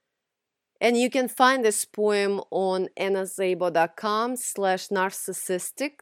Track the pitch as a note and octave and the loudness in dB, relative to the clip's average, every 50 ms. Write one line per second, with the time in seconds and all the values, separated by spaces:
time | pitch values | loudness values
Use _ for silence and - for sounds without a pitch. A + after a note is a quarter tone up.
0 | _ _ _ _ _ _ _ _ _ _ _ _ _ _ _ _ - A3+ A#3+ A#3 | _ _ _ _ _ _ _ _ _ _ _ _ _ _ _ _ 2 2 4 4
1 | B3 B3 - C4+ B3+ A#3 - - C4 B3+ C4 C4 A#3+ A3 G#3 - - - - - | 2 2 2 0 0 0 2 4 4 4 6 4 2 2 2 0 -4 -6 -4 -2
2 | G#3 G#3+ G#3 G3+ G3+ G3 G3+ G3 - - - E3+ F#3+ F#3+ F#3 F#3 F#3 - - - | 0 2 2 2 2 0 0 -2 -4 -4 -2 0 0 0 0 0 -2 -4 -4 -4
3 | F#3 G3 G3 F#3+ F#3+ F#3+ - - G3 F#3 F#3 E3+ F3+ F3 D#3+ E3 E3 E3+ - - | -2 0 0 0 -2 -4 -4 -2 0 0 0 0 0 0 4 2 2 2 0 -6
4 | - G#3+ G#3 G#3+ A#3 A#3+ B3+ B3 - - - - G3 F#3+ F#3 F#3+ - - G3+ F#3+ | -4 -2 0 0 -2 -2 -4 -6 -6 -8 -6 -2 0 0 0 0 -2 -4 0 0
5 | F#3 F#3+ F#3+ - - - F#3 - - - F#3+ F3+ - - - - C4+ D4 C#4+ _ | 0 0 -2 -6 -10 -8 -8 -8 -6 -4 -4 -4 -4 -8 -8 -8 -8 -8 -8 _